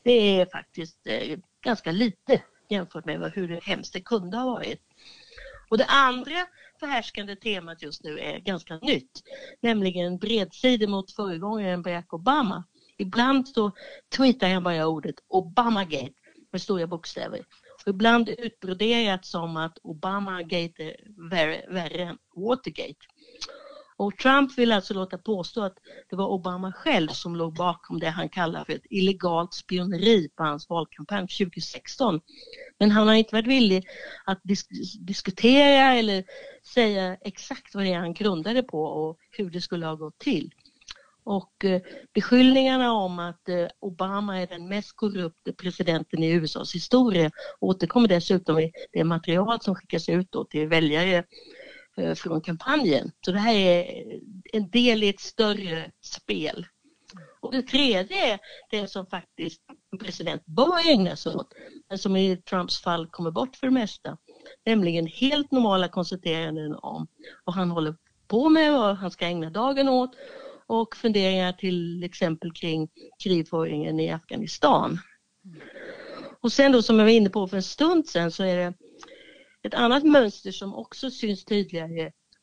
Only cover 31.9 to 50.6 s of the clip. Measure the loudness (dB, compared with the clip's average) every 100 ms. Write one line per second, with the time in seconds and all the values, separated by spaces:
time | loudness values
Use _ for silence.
31.9 | -2 0 0 -6 -20 -20 -20 -12 2 4
32.9 | 6 6 6 4 0 2 4 4 2 -2
33.9 | -12 -18 -10 -6 -4 -2 -4 -4 -10 -12
34.9 | -10 -10 -8 -8 2 6 8 8 8 6
35.9 | 4 2 -2 -6 -14 -20 -20 -4 2 2
36.9 | 2 -2 -6 -10 -12 -12 -14 -10 -4 -2
37.9 | 0 -4 -2 -2 0 -2 -2 -2 -2 -4
38.9 | -2 -6 -6 _ -8 -8 -8 -8 -6 -6
39.9 | -8 -10 -8 -2 -2 -4 -12 _ _ -20
40.9 | -20 _ _ -4 -4 -6 -2 0 0 -2
41.9 | -16 -8 -4 4 8 8 8 4 2 2
42.9 | 0 -2 -4 -8 -8 -4 -2 -2 -6 -10
43.9 | -6 -4 -4 -4 -4 -6 -8 -8 -6 -8
44.9 | -4 -4 -2 -6 -8 -12 -8 -6 -4 0
45.9 | 0 -2 -2 2 2 0 -6 -8 -8 2
46.9 | 4 6 4 2 -2 -14 -4 -2 0 2
47.9 | 4 4 4 2 0 2 0 0 -4 -8
48.9 | -2 0 0 0 0 0 -2 -2 -4 -4
49.9 | -6 0 -2 -2 -6 -6 -4